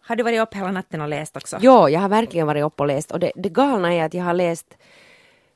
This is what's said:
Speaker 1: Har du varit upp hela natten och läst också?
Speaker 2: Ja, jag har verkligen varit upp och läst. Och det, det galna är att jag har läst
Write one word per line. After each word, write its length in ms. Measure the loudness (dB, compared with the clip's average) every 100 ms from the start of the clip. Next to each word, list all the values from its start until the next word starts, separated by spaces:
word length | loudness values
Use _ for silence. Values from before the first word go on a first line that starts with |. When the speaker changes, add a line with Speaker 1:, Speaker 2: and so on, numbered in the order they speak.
Speaker 1:
Har 160 | -6 -4
du 60 |
varit 180 | 0 0
upp 140 | -2
hela 180 | -4 -6
natten 280 | -6 -8 -8
och 80 | -6
läst 280 | -6 -8 -14
också? 220 | -12 2
Speaker 2:
Ja, 280 | 6 8 8
jag 100 | 4
har 80 | 0
verkligen 380 | 0 0 -2 -2
varit 180 | -2
upp 160 | -4 -2
och 60 | -2
läst. 240 | -2 -4
Och 100 | -4
det, 120 | -4
det 140 | -4 -6
galna 460 | 0 0 0 0
är 100 | 0
att 100 | -2
jag 100 | -4
har 100 | -2
läst 420 | 0 0 -4 -10 -20 _ _ -20 _ _ _ _